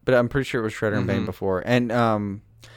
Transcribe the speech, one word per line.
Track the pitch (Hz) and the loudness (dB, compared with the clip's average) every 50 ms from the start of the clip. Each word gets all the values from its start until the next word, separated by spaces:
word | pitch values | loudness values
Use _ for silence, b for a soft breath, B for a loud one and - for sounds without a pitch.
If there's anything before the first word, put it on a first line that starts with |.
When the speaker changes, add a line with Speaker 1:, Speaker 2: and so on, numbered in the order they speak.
| _ | _
Speaker 1:
but | - 127 | 2 4
I'm | 123 120 117 | 4 4 2
pretty | - 143 131 | 0 -4 -4
sure | - - 123 | -2 -2 -4
it | 110 | -4
was | 110 - | -4 -4
Shredder | - 117 107 104 104 | -2 -2 0 0 0
and | 98 | 0
Bane | 98 98 98 | 0 0 -2
Speaker 2:
Mm-hmm. | 92 | -2
Speaker 1:
before. | 90 90 - 98 98 92 90 - | -4 -6 -4 -2 -2 -2 -2 0
And, | 107 123 123 123 117 | 2 2 2 2 2
um, | 113 123 117 113 110 104 104 101 98 101 - _ _ - B B B | 2 2 2 2 2 0 -2 -4 -6 -10 -12 _ _ -20 B B B